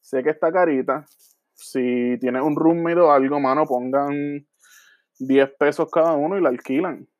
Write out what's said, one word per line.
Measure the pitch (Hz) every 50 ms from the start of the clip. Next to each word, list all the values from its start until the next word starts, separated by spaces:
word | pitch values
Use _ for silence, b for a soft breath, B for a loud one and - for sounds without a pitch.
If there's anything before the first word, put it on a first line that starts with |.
Sé | _ - - 131
que | 127 151
está | 156 156 180 160
carita. | 165 180 180 165 143 131 123 - 131 151 147 _ _ _ _ _ _ _ _ _ _
Si | _ - - - 135 123 123 123 123 120 123 123 117
tienes | 127 123 123 131 139
un | 156 147
roommate | 151 160 160 170 170 165 170 170 175
o | 175 156
algo, | 147 139 135 135 147 147
mano, | 139 131 131 151 156
pongan | 151 131 123 123 127 131 139 143 143 143 143 143 147 143 143 143 _ _ b b b b b b b b b b b _
diez | _ 131 131 135 139 135 135 -
pesos | _ 151 147 143 - 160 151
cada | - 170 160 170 160
uno | 143 147 160 196
y | 196
la | 175 139
alquilan. | 123 120 - - 131 147 185 180 135 - - _ _